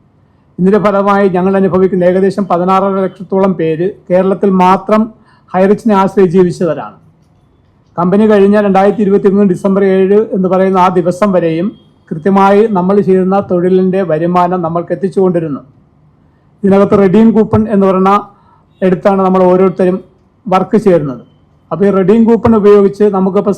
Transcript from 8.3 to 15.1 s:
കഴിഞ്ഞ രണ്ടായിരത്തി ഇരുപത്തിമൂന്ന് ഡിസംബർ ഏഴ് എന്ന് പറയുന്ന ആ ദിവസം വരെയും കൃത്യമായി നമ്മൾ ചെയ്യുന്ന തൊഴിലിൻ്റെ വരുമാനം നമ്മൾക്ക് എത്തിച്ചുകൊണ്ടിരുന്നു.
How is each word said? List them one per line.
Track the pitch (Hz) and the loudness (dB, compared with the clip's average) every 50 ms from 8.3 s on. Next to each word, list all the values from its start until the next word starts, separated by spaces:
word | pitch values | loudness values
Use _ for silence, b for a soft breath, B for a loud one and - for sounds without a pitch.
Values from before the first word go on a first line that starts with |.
| 214 | 4
കഴിഞ്ഞ | 202 196 202 202 214 208 | 4 4 2 2 2 0
രണ്ടായിരത്തി | 202 190 190 196 208 196 - 208 | 0 0 2 2 0 0 0 0
ഇരുപത്തിമൂന്ന് | 190 196 196 - 202 185 202 208 196 175 | 0 0 0 0 0 0 2 0 0 0
ഡിസംബർ | 151 - 196 196 202 202 196 190 | -2 -2 -2 -2 0 0 0 0
ഏഴ് | 190 190 185 202 208 220 220 - | 0 2 2 2 0 0 -2 -2
എന്ന് | 196 185 180 185 | -4 -2 0 0
പറയുന്ന | 185 190 190 190 185 180 | 0 0 0 2 2 2
ആ | 190 175 180 | 2 0 0
ദിവസം | 165 180 175 - 214 208 185 | -2 -2 -2 -2 -2 -2 0
വരെയും | 180 165 165 160 165 180 226 - - _ _ _ _ _ - | 0 -2 -2 -2 -4 -4 -6 -8 -12 _ _ _ _ _ -6
കൃത്യമായി | 175 160 151 202 190 196 190 196 202 202 220 226 208 | -6 -4 -2 0 2 2 2 4 4 2 2 0 0
നമ്മൾ | 180 180 185 202 208 185 175 | -2 0 0 0 0 0 2
ചെയ്യുന്ന | 190 185 185 185 190 202 196 196 185 | 0 0 0 0 -2 -2 -2 -2 -2
തൊഴിലിൻ്റെ | 175 170 185 185 185 185 185 185 196 196 170 | -2 0 0 0 0 0 0 -2 -2 -2 -2
വരുമാനം | 156 151 165 175 180 180 180 175 185 185 170 | -4 -4 -2 -2 0 0 0 0 -2 -4 -4
നമ്മൾക്ക് | 160 170 175 165 - 180 | -4 -6 -6 -6 -6 -8
എത്തിച്ചുകൊണ്ടിരുന്നു. | 165 190 190 | -6 -6 -4